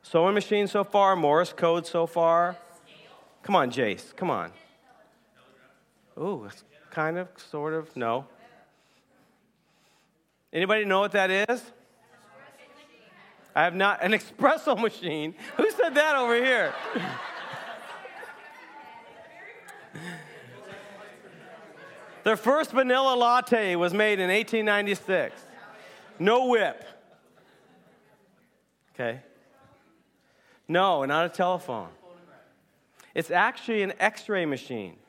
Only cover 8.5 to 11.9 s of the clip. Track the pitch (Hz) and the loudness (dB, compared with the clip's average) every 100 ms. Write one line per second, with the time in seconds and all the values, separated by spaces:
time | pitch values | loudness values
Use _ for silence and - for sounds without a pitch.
8.5 | - _ _ _ _ _ _ _ _ _ | -20 _ _ _ _ _ _ _ _ _
9.5 | _ _ _ _ _ _ _ _ _ _ | _ _ _ _ _ _ _ _ _ _
10.5 | 160 185 214 202 190 202 202 190 190 214 | -2 2 2 4 2 4 2 2 2 0
11.5 | 247 - - _ | -2 -6 -20 _